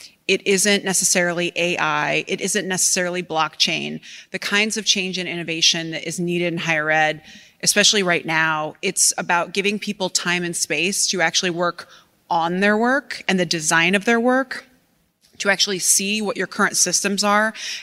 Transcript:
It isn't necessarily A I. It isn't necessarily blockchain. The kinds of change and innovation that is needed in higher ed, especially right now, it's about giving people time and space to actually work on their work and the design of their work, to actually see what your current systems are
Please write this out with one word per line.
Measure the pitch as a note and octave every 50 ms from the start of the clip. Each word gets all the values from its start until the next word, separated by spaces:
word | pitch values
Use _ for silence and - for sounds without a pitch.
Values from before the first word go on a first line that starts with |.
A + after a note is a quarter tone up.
| - - - _ _
It | - F#3+ - -
isn't | - G3 F#3 - G#3 G3+ G3 -
necessarily | F#3+ F3+ - F#3+ - - F#3+ F3 F3 E3+ E3+ F3 E3+ -
A | - E3+ F3 E3+ -
I. | D#3 D#3 D3+ D3+ D3 D3 D3+ D#3 -
It | - G3 F#3+
isn't | - F#3+ - G#3 E3+
necessarily | F#3 F#3 F3+ - - - F#3+ F3+ F3 F3 F3+ F3
blockchain. | E3 D#3+ D#3 D#3 D#3 - - - - D#3+ D3+ C#3+ D3+ D#3 D#3 - - - - - - -
The | F#3
kinds | - - G3+ G3+ G#3+ A3 G#3
of | A3 G3+
change | - - G#3 F#3 F#3 F3+
and | F#3 F3+ E3
innovation | E3+ F3 E3 D#3+ E3 E3 E3 - - E3+ E3 E3 D#3+
that | D#3 -
is | E3+ D#3+ -
needed | F3 F3 F3 F3 F3 F3 E3
in | E3
higher | D#3 E3 D#3+ D3+ D3+ D#3
ed, | D#3 D#3 D#3 D#3 D#3 D3+ - - - - - - _ _ -
especially | - - G#3 G3+ - A3 G#3 F#3+
right | F3+ E3+ D#3 -
now, | D#3+ D#3+ D#3+ D#3+ D#3+ D#3 D#3 D#3 D3+ - - -
it's | G#3 G#3+ - - - -
about | - F3 - F3+ F3 E3 F3+ E3+
giving | G3 F#3 G3+ G#3 G3
people | - G3+ G3+ - F#3+ F3+
time | - - - F3+ F3 F3+ F3+
and | E3+ E3+
space | - - - D#3+ D3 E3 F#3+ F#3+ - - -
to | - F3+
actually | E3 E3 - - G3 F3+
work | E3 E3+ F3+ F3 E3 - - - - - - _ _ _ _ -
on | F3 E3+ E3 E3+ F3+ F#3
their | G3+ G#3 G#3+
work | G#3+ A#3 B3 C4 C#4+ C4+ - - - - -
and | F#3+ F#3
the | F3+
design | D#3 F3 E3 D3+ - E3+ E3 E3 F3 G3
of | G3+ F#3+
their | A#3 A#3 A#3
work, | A#3 B3 B3+ C4 C4 B3+ - - - - _ _ _ _ _ _ _ _ _ _ _ _ _ -
to | - G3
actually | G3 F#3 - G#3 G3+ F3+
see | - - - - G3 G3 G#3 G#3+ G#3+
what | F#3+ -
your | - F#3
current | F3+ - - G3+ F3+ - -
systems | - F3+ E3+ - - G3 G3+ F#3+ G#3
are | G#3 G3+ G#3 G#3+ A3 A3 - - - - -